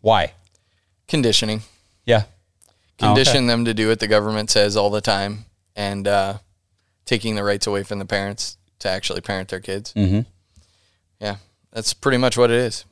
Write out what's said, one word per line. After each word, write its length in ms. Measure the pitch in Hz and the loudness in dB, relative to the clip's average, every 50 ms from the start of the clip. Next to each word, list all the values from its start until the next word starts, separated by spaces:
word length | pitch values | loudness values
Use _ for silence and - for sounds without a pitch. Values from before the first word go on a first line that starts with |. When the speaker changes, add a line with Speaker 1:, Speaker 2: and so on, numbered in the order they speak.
Speaker 1:
Why? 320 | - 110 113 98 78 - - _ _ _ _ _ _ _ _ _ _ _ _ _ _ | 4 4 4 4 2 -2 -6 _ _ _ _ _ _ _ _ _ _ _ _ _ _
Speaker 2:
Conditioning. 560 | - - 156 123 117 101 - 113 107 107 107 107 - _ _ _ _ _ _ _ | -4 -2 0 2 2 2 2 0 -2 -6 -6 -8 -14 _ _ _ _ _ _ _
Speaker 1:
Yeah. 180 | 120 117 107 104 - _ _ _ _ _ _ - _ _ _ _ _ _ - | 4 4 4 4 -2 _ _ _ _ _ _ -20 _ _ _ _ _ _ 0
Speaker 2:
Condition 360 | - 107 104 131 131 135 - | 2 4 4 4 4 4 4
Speaker 1:
Oh, 40 | 135 | 4
okay. 80 | 123 | 2
Speaker 2:
them 180 | 120 117 117 117 | 2 2 2 0
to 80 | 117 110 | 0 0
do 140 | 110 110 110 | 0 2 2
what 100 | 113 107 | 2 0
the 80 | 113 | 2
government 420 | 104 110 107 104 107 107 107 107 107 | 2 2 2 2 2 -2 -4 -2 0
says 280 | - 107 101 104 101 | 2 2 2 2 2
all 120 | 110 101 104 | 0 0 0
the 120 | 104 107 | 0 -2
time 440 | 101 - 101 98 98 101 104 107 110 _ _ _ _ _ _ | 0 0 -2 0 -2 -6 -8 -12 -16 _ _ _ _ _ _
and, 320 | 104 104 98 98 101 98 | -8 -6 -6 -6 -4 -2
uh, 300 | 101 101 101 98 98 98 104 _ _ _ _ _ _ _ _ _ _ _ _ _ | 0 0 0 0 -2 -6 -12 _ _ _ _ _ _ _ _ _ _ _ _ _
taking 300 | - 127 110 110 113 107 | -4 -4 -2 -2 -4 -4
the 80 | 104 101 | -2 -2
rights 220 | 101 101 98 - | -2 -2 -2 -2
away 160 | 107 101 98 98 | -2 -4 -4 -4
from 160 | - 107 101 | -6 -8 -10
the 60 | 95 | -6
parents 520 | 87 107 98 98 98 101 - - - - _ _ _ _ _ | -4 -4 -4 -4 -6 -8 -8 -10 -12 -12 _ _ _ _ _
to 100 | - 98 | -6 -4
actually 300 | 92 95 - - - 92 | -4 -4 -4 -6 -8 -8
parent 280 | - - 101 95 95 - | -6 -6 -6 -6 -6 -8
their 100 | - - | -10 -10
kids. 340 | 104 - 95 101 110 - - | -8 -10 -10 -10 -10 -8 -2
Speaker 1:
Mm-hmm. 280 | 104 101 92 95 104 120 - _ _ _ _ _ - _ _ _ _ _ _ _ _ _ _ _ _ | 0 0 2 2 0 -2 -6 _ _ _ _ _ -20 _ _ _ _ _ _ _ _ _ _ _ _
Speaker 2:
Yeah, 180 | 107 104 101 98 _ _ _ _ _ _ | -8 -8 -8 -10 _ _ _ _ _ _
that's 220 | _ 113 107 - - | _ -6 -6 -6 -6
pretty 240 | _ - 139 131 | _ -2 0 2
much 200 | 123 127 127 - | 2 2 0 4
what 140 | 120 123 117 | 4 4 4
it 60 | 117 120 | 4 2
is. 260 | 127 113 - - - _ | 0 -2 -6 -10 -14 _